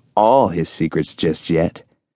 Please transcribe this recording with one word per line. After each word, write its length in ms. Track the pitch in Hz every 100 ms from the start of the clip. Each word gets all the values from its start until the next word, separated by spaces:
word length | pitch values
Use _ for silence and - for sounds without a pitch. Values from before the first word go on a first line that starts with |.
| _ 104
all 340 | 107 135 104
his 200 | 85 80
secrets 460 | - 80 85 76 -
just 340 | 82 78 -
yet. 320 | 80 85 - _ _ _